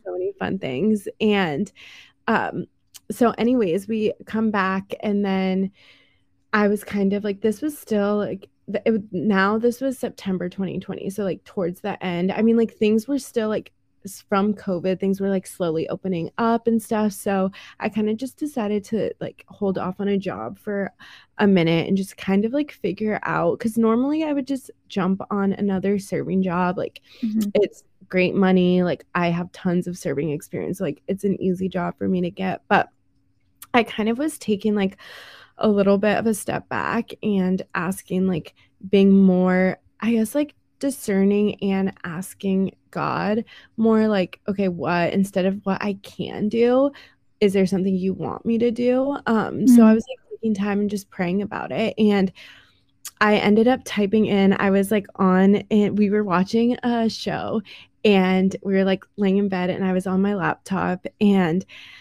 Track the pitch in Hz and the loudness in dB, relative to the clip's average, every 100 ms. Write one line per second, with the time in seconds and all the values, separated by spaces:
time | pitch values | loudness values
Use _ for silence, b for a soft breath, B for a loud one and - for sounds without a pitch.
0 | - 180 185 - 190 190 135 131 208 214 | -4 -6 -6 -6 -6 -4 -6 -2 0 0
1 | - - 220 208 180 143 202 B B B | -4 -2 2 2 0 -2 -6 B B B
2 | B B - 214 90 143 - _ _ - | B B 0 0 0 -6 -10 _ _ -20
3 | _ 202 233 - 226 254 202 170 196 220 | _ 0 2 2 0 2 0 -2 -2 -2
4 | 214 - - 220 220 208 190 190 196 - | -2 -4 -8 -2 0 0 0 -2 -6 -8
5 | 214 202 202 190 190 190 190 b b b | -2 0 0 0 0 0 -2 b b b
6 | b b b _ _ 214 208 208 - 208 | b b b _ _ 0 2 0 -4 -2
7 | 196 202 208 202 220 214 302 294 - 214 | 0 0 -4 -2 -2 -2 -6 -8 -4 -2
8 | 202 208 202 190 - _ - 196 - 220 | 0 0 -2 -6 -12 _ -8 -4 -2 -2
9 | 208 180 143 190 196 220 240 233 269 247 | -2 -4 0 2 2 2 0 -2 -4 -4
10 | 240 - 196 185 180 185 185 185 190 185 | -8 -8 -6 -4 -4 -6 -6 -6 -8 -10
11 | - 196 196 160 - - 175 180 208 - | -8 -6 -6 -6 -8 -6 -6 -6 -8 -8
12 | 185 175 185 - 226 233 226 - 214 220 | -6 -2 -2 0 2 2 0 0 0 0
13 | 220 285 - 240 214 208 - _ _ _ | 0 -6 -4 -4 -2 -4 -6 _ _ _
14 | 202 - _ 202 208 202 - 175 185 185 | -20 -18 _ 0 0 -2 -4 -4 -2 -2
15 | 196 196 196 190 - - 175 160 - - | -2 -2 -2 -2 -4 -6 -2 -2 -4 -6
16 | 190 175 160 - 226 233 233 226 - 214 | -4 -4 -6 -2 0 2 2 0 0 -2
17 | 214 196 - 196 190 B B B 214 208 | 0 -2 -2 0 -2 B B B -6 -2
18 | 214 220 262 - 294 262 208 208 196 220 | -2 -2 -8 -8 -8 -4 -2 -4 -4 -4
19 | - - - - - - 196 185 175 185 | -4 -6 -12 -14 -20 -6 -4 -2 -4 -4
20 | 202 196 190 104 113 196 - 202 196 - | -2 -2 -4 -8 -10 -10 -8 -6 -6 -10
21 | B B B - 202 190 165 165 - 190 | B B B -2 2 4 4 2 0 -2
22 | 190 - - 196 220 277 294 - 190 185 | -2 -8 -2 0 0 -2 -6 -6 -8 -4
23 | 214 208 - 160 170 143 226 220 226 226 | -4 -4 -4 -2 0 -2 -4 0 2 2
24 | 269 311 311 285 262 269 - - _ 202 | 0 -2 -2 -4 -4 -6 -8 -20 _ -2
25 | 190 190 - 202 196 202 202 190 196 202 | 0 -2 -4 -2 -2 0 -2 -2 0 -2
26 | 196 160 139 190 185 170 180 190 - - | -2 -6 -2 -2 0 0 -2 -2 -6 -10
27 | B B 226 214 208 208 202 - _ _ | B B -4 -2 0 0 0 -4 _ _
28 | - 185 180 - 190 185 180 180 180 143 | -6 0 0 2 4 4 4 2 2 -2
29 | - 180 175 170 180 - 185 175 180 175 | -6 -2 -2 -2 -6 -6 -2 -2 -2 -8
30 | 170 139 160 147 - 156 80 185 180 151 | -6 -4 -4 -6 -8 -8 -6 -4 -6 -6
31 | - 190 202 190 190 180 190 180 175 - | -8 -4 -2 -2 -2 -2 -4 -4 -6 -4
32 | 196 185 175 190 190 - - 196 - _ | -2 0 -2 -4 -6 -6 0 0 0 _
33 | _ _ _ _ _ _ - 247 226 - | _ _ _ _ _ _ 0 0 0 -2
34 | 214 233 311 - - 202 214 208 190 - | -2 -2 -4 -6 -4 -2 0 0 0 -4
35 | B B B B B - 220 202 196 202 | B B B B B -2 0 2 4 2
36 | 214 202 226 208 - - - 113 71 226 | 2 0 0 -2 -4 -6 -4 -6 -2 -4
37 | 233 - 220 202 185 185 - - 170 190 | -6 -6 -2 0 0 -2 -4 -6 -6 -6
38 | - 185 185 175 - b b _ 190 202 | -6 -2 0 -2 -6 b b _ 0 4
39 | 196 196 190 180 185 185 185 - _ _ | 6 8 8 6 4 4 2 -2 _ _
40 | 214 233 220 294 294 _ _ _ 277 262 | -2 0 0 -2 -4 _ _ _ -6 -4
41 | - 196 196 202 208 - 202 190 190 - | -2 2 4 4 0 0 -2 0 -2 -4
42 | - 165 190 - 196 190 190 - _ 175 | -10 -10 -10 -8 -2 0 0 -4 _ -6
43 | 143 131 180 214 226 B B - 226 220 | -4 -2 -2 -2 -4 B B 0 2 4
44 | 220 202 180 - - 202 190 175 143 175 | 4 2 -2 -6 -6 -2 -2 -2 -2 0
45 | 170 - 196 196 185 196 196 190 208 196 | 2 0 0 0 0 -2 -4 -2 -4 -6
46 | - - - - 208 226 240 254 277 277 | -10 -10 -8 -4 -2 2 4 4 2 -2
47 | B B _ _ 208 196 190 196 190 190 | B B _ _ 2 4 2 2 0 0
48 | 190 185 143 - - 226 240 233 240 254 | -2 -4 -6 -6 -2 2 0 2 0 2
49 | 269 285 - 220 98 80 226 240 220 220 | 0 -4 0 0 0 0 6 8 8 6
50 | - - _ 427 226 202 202 202 208 208 | 2 -14 _ -6 -2 -2 0 0 -2 -4
51 | 196 - 175 190 202 - - 131 220 - | -10 -6 -2 -2 -4 -8 -6 -4 -4 2
52 | 214 202 185 B B B B B B _ | 4 4 2 B B B B B B _
53 | - - 214 214 - 208 226 254 - - | -20 -2 2 4 4 4 4 2 -2 -2
54 | 202 220 214 202 196 196 196 196 196 214 | 0 2 2 4 4 4 2 2 2 -2
55 | 202 - 190 185 196 202 - 220 202 202 | -4 -2 2 4 4 4 2 2 2 2
56 | 208 208 208 175 190 226 233 247 240 233 | 2 2 0 0 0 2 0 0 -2 0
57 | 226 - - - 101 226 B B B _ | -2 -4 -6 -6 -4 -6 B B B _
58 | 214 196 185 185 190 185 202 190 190 190 | 4 4 4 2 2 -2 -2 2 2 0
59 | - - 196 190 202 190 180 175 190 185 | -4 -2 2 2 0 -2 -2 -2 0 -2
60 | 185 190 196 202 160 - - 190 175 185 | 0 0 0 0 -2 -4 -4 -4 -2 -4
61 | - - 208 196 175 175 - B B B | -8 0 4 4 4 0 -4 B B B